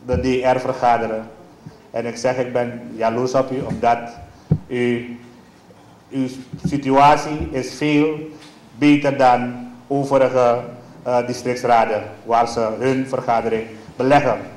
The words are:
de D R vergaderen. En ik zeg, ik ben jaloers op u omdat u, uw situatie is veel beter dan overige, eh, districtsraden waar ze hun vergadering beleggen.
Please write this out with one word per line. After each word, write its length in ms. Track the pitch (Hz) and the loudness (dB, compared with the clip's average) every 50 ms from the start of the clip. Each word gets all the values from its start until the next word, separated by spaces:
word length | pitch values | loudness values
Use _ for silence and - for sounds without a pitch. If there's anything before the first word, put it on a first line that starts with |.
| 113 | -4
de 140 | 123 127 123 | -2 -4 -2
D 360 | 123 131 127 127 123 127 127 | 0 0 0 2 2 2 0
R 40 | 127 | 0
vergaderen. 680 | - 127 123 - - 123 117 110 113 110 110 110 110 - - - - - - - - - - - - - | 0 -4 -4 0 2 2 2 2 0 -2 -4 -6 -8 -10 -18 -20 -20 -20 -20 -20 -20 -20 -20 -20 -20 -10
En 160 | - 117 117 | -8 -6 -6
ik 100 | 120 113 | -6 -8
zeg, 200 | - - 131 127 | -2 -2 -2 0
ik 160 | 131 127 123 | 0 -4 -2
ben 380 | 123 123 120 120 117 - - - 117 | -2 -2 -4 -4 -6 -12 -14 -14 -8
jaloers 380 | 110 113 113 117 120 127 127 - | -2 -2 -2 0 0 -2 0 0
op 160 | 135 131 - | 0 0 0
u 100 | 131 131 | -4 -6
omdat 380 | 147 - - 113 113 117 120 120 - - - - - - - - - - - - - - | -4 -6 -4 0 2 2 2 0 -2 -12 -14 -16 -20 -20 -20 -20 -2 -2 -2 -2 -2 -6
u, 480 | 127 123 123 120 120 120 120 - - - - - - - - - _ _ _ - - - - - - - _ _ | -4 0 0 0 0 -2 -4 -10 -14 -16 -18 -20 -20 -20 -20 -20 _ _ _ -20 -20 -20 -20 -20 -20 -20 _ _
uw 160 | - 135 131 127 - - - - - - - | -6 -4 -4 -4 -6 -12 -14 -16 -16 -8 -6
situatie 840 | - 143 143 139 135 135 135 139 143 151 147 - 156 151 151 - - | -4 -4 -4 0 2 4 6 8 6 6 4 0 -4 -6 -6 -6 -6
is 240 | 135 131 123 123 - | -6 -6 -6 -6 -6
veel 440 | - 151 151 151 147 147 156 151 151 160 - - - - - - - - - - 110 | -4 -2 2 2 4 2 2 0 -4 -10 -12 -16 -18 -20 -20 -20 -20 -20 -20 -6 2
beter 380 | 143 147 147 139 143 143 135 | 4 4 4 4 4 0 2
dan 560 | 127 135 127 123 120 120 120 - - - - - - - | 4 4 6 6 4 2 -4 -6 -10 -14 -16 -16 -20 -8
overige, 760 | - 139 139 139 - 180 - 131 127 127 127 123 120 117 123 120 - - - - - - - | -4 -2 -2 0 2 2 4 4 4 4 4 4 4 2 2 -2 -8 -14 -18 -20 -20 -20 -12
eh, 240 | - 127 123 123 120 | -6 0 0 0 0
districtsraden 760 | 120 123 - - 127 123 123 123 123 120 113 110 107 107 104 - - - - - | -2 -6 -6 -4 -4 -4 -2 2 4 4 4 4 2 0 -4 -4 -8 -14 -16 -4
waar 240 | 110 117 117 117 110 | 0 2 2 2 0
ze 200 | - 123 117 110 110 107 | 0 -2 -2 -2 -2 -2
hun 280 | 120 131 131 131 131 127 | 0 0 0 0 -2 -4
vergadering 560 | 135 127 - - 117 113 113 113 113 110 110 - - - - - - | -6 -6 -2 0 -2 0 0 -2 -2 -4 -4 -8 -14 -20 -20 -20 -8
beleggen. 420 | - 127 135 143 143 139 131 110 98 95 - - | -2 2 4 4 4 4 2 -2 -2 -6 -14 -18